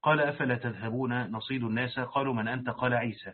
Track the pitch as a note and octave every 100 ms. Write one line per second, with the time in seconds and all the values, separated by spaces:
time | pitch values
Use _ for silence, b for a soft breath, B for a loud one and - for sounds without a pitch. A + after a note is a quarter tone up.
0 | D3+ D3+ D3 C#3 C3+ B2 B2 G2+ A2+ A#2+
1 | B2+ B2 G#2+ A2 - C3 A#2 A2+ B2+ C3
2 | B2 C#3 C3+ A#2+ A2 B2 B2 - B2+ A#2+
3 | A#2+ G#2 G2